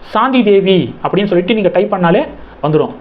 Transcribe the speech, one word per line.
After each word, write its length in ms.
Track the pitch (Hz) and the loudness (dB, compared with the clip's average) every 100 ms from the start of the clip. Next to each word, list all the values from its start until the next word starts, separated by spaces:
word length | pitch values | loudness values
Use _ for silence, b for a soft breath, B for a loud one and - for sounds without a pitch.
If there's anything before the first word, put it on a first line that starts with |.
| - | -4
சாந்தி 280 | 214 247 254 208 | -2 0 0 4
தேவி 300 | 196 185 185 123 - 147 | 2 4 2 0 -6 -4
அப்படின்னு 260 | 175 208 | -2 0
சொல்லிட்டு 260 | 180 180 220 | 0 0 0
நீங்க 120 | 202 - | 0 0
டைப் 160 | 208 196 | -2 0
பண்ணாலே 280 | 170 202 302 - B B 147 | 2 2 -2 -10 B B -2
வந்துரும். 280 | 151 127 - | 0 -2 -6